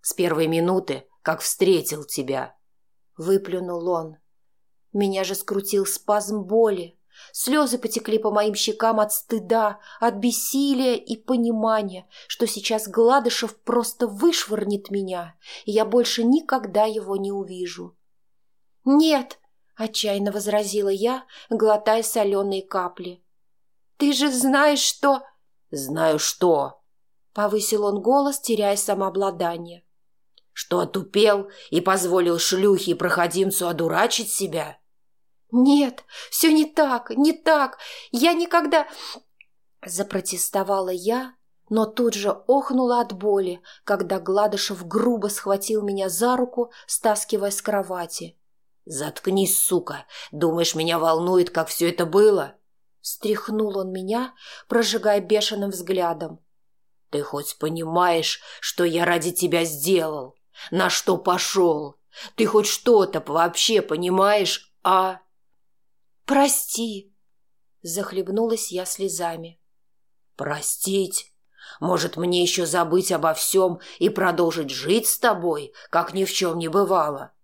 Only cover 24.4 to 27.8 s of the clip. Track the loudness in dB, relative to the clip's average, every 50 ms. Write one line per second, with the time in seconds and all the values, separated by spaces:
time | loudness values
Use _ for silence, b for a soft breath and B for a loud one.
24.4 | 2 2 4 4 4 4 4 2 0 -2 -2 2 2 2 2 2 -2 -10 _ _
25.4 | _ _ _ _ _ _ -10 -8 -6 -6 -2 0 2 2 2 2 0 -4 -2 0
26.4 | 2 4 4 2 0 -4 -8 _ _ _ _ _ _ _ _ _ _ _ _ -2
27.4 | -2 0 0 0 0 0 0 0